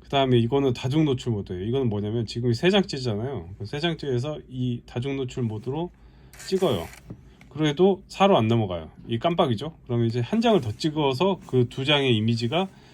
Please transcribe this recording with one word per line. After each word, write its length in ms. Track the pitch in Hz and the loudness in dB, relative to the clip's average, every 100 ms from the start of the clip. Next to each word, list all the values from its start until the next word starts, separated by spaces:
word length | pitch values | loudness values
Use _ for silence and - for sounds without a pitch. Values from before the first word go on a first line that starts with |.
그 80 | - | -2
다음에 300 | 139 135 123 | 0 4 4
이거는 340 | 117 139 139 | 4 2 2
다중 320 | 127 127 151 | 0 -2 0
노출 280 | 151 131 127 | 2 0 -2
모드예요. 320 | 107 95 90 | -4 -6 -8
이거는 240 | 101 131 123 | -4 -2 -2
뭐냐면 360 | 104 104 117 | -2 -2 -4
지금 280 | 110 120 123 | -4 -2 -2
세 180 | 117 175 | 2 4
장째잖아요. 840 | 202 190 147 127 101 123 143 85 95 | 2 2 -4 -4 -4 -4 -8 -10 -12
그 80 | 104 | -10
세 140 | 147 | -4
장째에서 580 | 170 160 147 123 147 151 - | -4 -4 -4 -4 -4 -8 -12
이 340 | 127 127 120 - | -6 -4 -6 -8
다중 300 | 123 131 139 | -8 -6 -4
노출 260 | 127 135 | -6 -4
모드로 480 | 117 107 113 147 175 _ - - - - - | -6 -4 -6 -6 -8 _ -20 -20 -20 -18 -4
찍어요. 400 | 185 180 101 82 - - - - - - | 0 2 0 -4 -14 -18 -18 -20 -20 -18
그래도 480 | 147 156 143 185 185 - | -2 0 4 4 4 -4
사로 280 | - 196 165 | 2 4 6
안 120 | 113 | 4
넘어가요. 420 | 117 104 87 80 - - | 2 2 -4 -8 -18 -6
이 120 | 117 | -2
깜빡이죠. 560 | 165 170 160 104 147 - - | -2 2 0 0 -6 -12 -4
그러면 200 | 120 117 | 0 0
이제 140 | 120 | 0
한 200 | 120 220 | -2 0
장을 200 | 233 202 | 4 2
더 120 | 117 | 2
찍어서 640 | 104 160 151 143 131 190 190 - | -4 -4 0 0 2 0 -2 0
그 220 | 127 123 | 2 2
두 160 | - | 0
장의 320 | 135 147 135 113 | 2 2 4 2
이미지가 520 | 110 117 117 156 190 - - | 2 0 0 0 -2 -6 -20